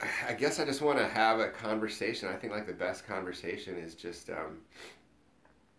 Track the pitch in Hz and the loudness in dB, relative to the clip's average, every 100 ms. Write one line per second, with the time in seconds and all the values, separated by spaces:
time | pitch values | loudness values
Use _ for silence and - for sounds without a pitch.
0 | - - 120 120 147 151 139 135 147 131 | -4 -2 -2 2 2 2 0 2 4 6
1 | 101 110 113 113 101 - 110 110 107 - | 4 6 6 6 2 0 -2 0 0 -2
2 | 101 117 95 98 113 104 92 87 90 95 | -2 -2 -4 -4 -4 -6 -6 -4 -2 -4
3 | - 95 90 87 85 - 95 87 82 - | -6 -6 -6 -6 -6 -6 -6 -8 -10 -10
4 | 87 - - 80 78 80 - - - - | -10 -10 -8 -6 -6 -10 -18 -18 -18 -20
5 | _ _ _ _ _ _ _ | _ _ _ _ _ _ _